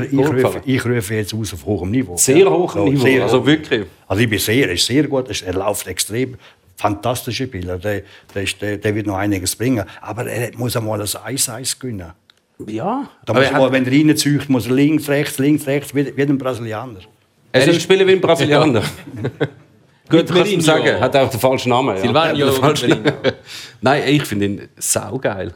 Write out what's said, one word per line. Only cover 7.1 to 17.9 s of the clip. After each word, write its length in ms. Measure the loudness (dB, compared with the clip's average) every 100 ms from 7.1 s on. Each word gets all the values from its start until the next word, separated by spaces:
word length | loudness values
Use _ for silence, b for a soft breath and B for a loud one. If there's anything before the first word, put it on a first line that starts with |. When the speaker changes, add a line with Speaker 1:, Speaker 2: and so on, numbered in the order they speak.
| -4 -6 -6 -8
Speaker 1:
Spieler, 300 | -8 -8 -6
der, 240 | -4 -6 B B B
der, 80 | -8
ist, 180 | -6 -6
der, 140 | -6 -4
der 160 | -2
wird 120 | -2 -4
noch 80 | -4
einiges 380 | -2 -2 -4 -4
bringen. 280 | -2 -2 -4 B
Aber 260 | -12 -10 -8
er 300 | -6 -8 -6
muss 200 | -4 -4
einmal 240 | -4 -6
ein 60 | -6 -8
Eis 240 | -8 -6 -6
eins 280 | -6 -8 -8
gewinnen. 340 | -10 -10 -12 -18 _ _ _ _ -10
Speaker 2:
Ja, 400 | -6 -4 -6 -8 _ -2
Speaker 1:
Da 60 |
Speaker 2:
aber 80 | 0
Speaker 1:
muss 80 | 2
Speaker 2:
er 40 |
Speaker 1:
er 40 | 2
mal, 80 | 2
Speaker 2:
hat 60 |
Speaker 1:
wenn 120 | 2 2
er 60 | 4 4
reinzieht, 380 | 2 2 0 2
muss 180 | 0 2
er 40 |
links, 340 | 2 4 2 0
rechts, 300 | -2 -2 0
links, 280 | 2 2 2
rechts, 260 | -4 -2
wie, 220 | -4 -2 -2
wie 60 |
ein 160 | 0 0
Brasilianer. 600 | -2 -6 -6 -8 -10 -16 -20 _ _ _ _
Speaker 2:
Er 100 | 4
Speaker 3:
Er 60 | 4
Speaker 2:
soll 80 | 4
Speaker 3:
ist 60 |
Speaker 2:
spielen 240 | 4